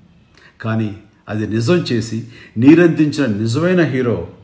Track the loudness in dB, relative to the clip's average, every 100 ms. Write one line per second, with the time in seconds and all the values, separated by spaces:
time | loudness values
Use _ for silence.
0 | _ _ _ _ -20 -12 -6 -4 -4 -8
1 | -18 _ -12 -8 -4 -2 0 0 0 -4
2 | -4 -8 -10 -16 -12 2 6 6 6 2
3 | 0 0 -2 -2 -4 -2 0 0 0 -2
4 | -2 -4 -6 -16